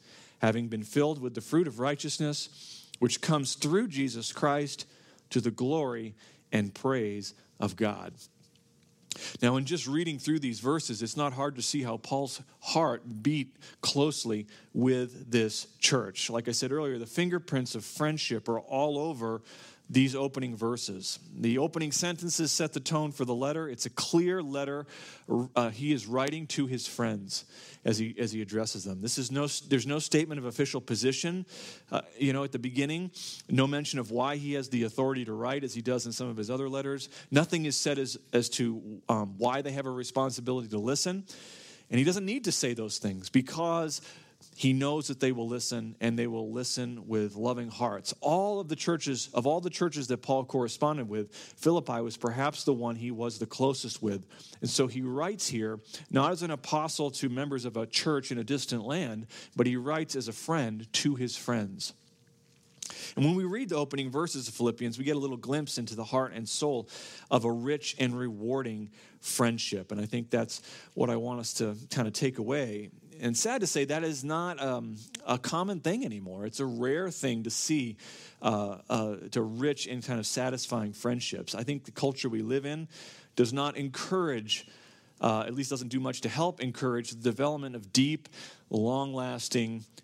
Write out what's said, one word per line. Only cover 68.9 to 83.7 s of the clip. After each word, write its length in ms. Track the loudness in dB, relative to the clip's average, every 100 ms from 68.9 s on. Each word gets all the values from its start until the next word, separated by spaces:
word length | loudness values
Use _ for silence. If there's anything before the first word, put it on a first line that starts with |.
| -14 -20 -12
friendship. 720 | -4 2 4 2 -2 -4 -4
And 100 | -4
I 40 | -2
think 260 | -4 0
that's 320 | 0 0 -6 -12 -18 -8 0
what 160 | 2
I 40 | 2
want 260 | -2 -4
us 120 | -4 -2
to 200 | -2 -2 -4
kind 160 | -2 0
of 60 |
take 260 | 0 -2 0
away. 500 | -2 -2 -2 -6 -8 -16 -20 -4
And 160 | 0 2
sad 260 | 2 2
to 60 | 2
say, 180 | 2 2
that 180 | 2
is 200 | 0 -2
not, 380 | -2 0 -2 -2
um, 340 | -2 -2 -4 -10 -12 -8 -2
a 140 | -2
common 400 | 0 0 0 0
thing 260 | 0 0 -2
anymore. 400 | -4 -8 -6 -6
It's 140 | -2
a 60 | -2
rare 420 | 0 0 0 -2
thing 340 | -2 0 0
to 60 | -2
see, 480 | -2 2 2 0 -6 -14 -18 -20 -4
uh, 340 | 0 0 -2 -6 -2
uh, 260 | 0 0 -4 -4
to 100 | -2
rich 460 | -2 0 0 0 -2
and 180 | -6 -4
kind 140 | -2
of 80 | -2
satisfying 640 | 0 0 -2 -2 -2 -2
friendships. 640 | -2 -2 0 -2 -4 -6 -4
I 80 |
think 220 | -2 -4 -6
the 60 |
culture 380 | 0 0 0 -2
we 140 | -2
live 240 | 0 -2 -2
in 200 | -6 -8 -12 -18 -20 -4 4
does 160 | 4
not 240 | 4 0